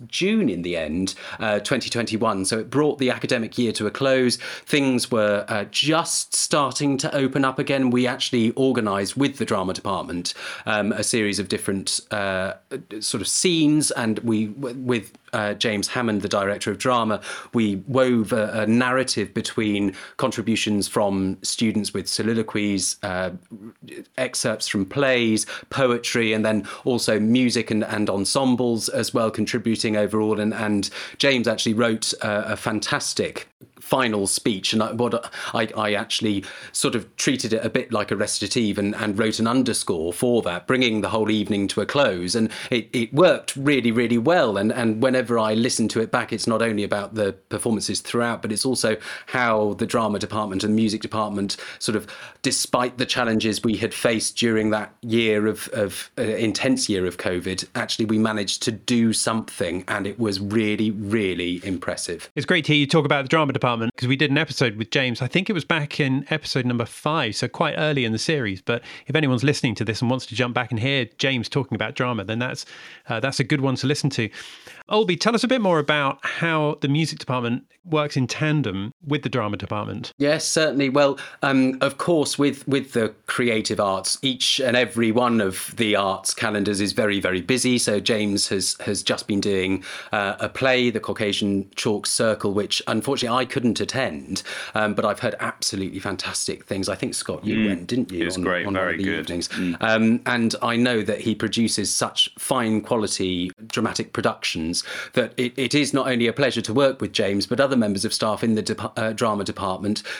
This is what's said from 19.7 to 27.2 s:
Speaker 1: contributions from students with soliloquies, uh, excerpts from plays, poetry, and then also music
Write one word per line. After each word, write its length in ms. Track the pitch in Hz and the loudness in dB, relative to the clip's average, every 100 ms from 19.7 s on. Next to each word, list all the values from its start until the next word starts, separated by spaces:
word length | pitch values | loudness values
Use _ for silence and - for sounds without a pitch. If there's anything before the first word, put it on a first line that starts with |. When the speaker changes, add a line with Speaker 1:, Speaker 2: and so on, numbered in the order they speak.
| 101 101 - - - | 2 0 -2 -10 -4
Speaker 1:
contributions 720 | 131 123 110 107 110 104 95 | -4 -2 0 0 0 0 0
from 520 | 120 101 98 95 95 | 0 2 2 -2 -2
students 500 | - - 113 107 98 | -4 0 0 0 -2
with 160 | 101 - | -6 -4
soliloquies, 880 | - 107 113 110 107 104 98 90 - | -2 0 0 -2 -2 0 0 -2 -4
uh, 300 | 101 90 92 90 - 110 107 - - - - - | -4 -4 -4 -8 -14 -18 -18 -18 -18 -18 -10 -6
excerpts 500 | 127 - 127 107 - | -4 -2 -2 -2 -2
from 180 | 107 95 | -2 -2
plays, 640 | 143 135 127 117 107 - - - | 0 2 4 4 2 0 -8 -6
poetry, 600 | - 131 120 - 123 110 | 0 2 2 0 0 2
and 120 | 110 107 | 2 2
then 220 | 107 98 - 135 | 0 -2 -6 0
also 340 | 117 - | 0 2
music 520 | 107 | 2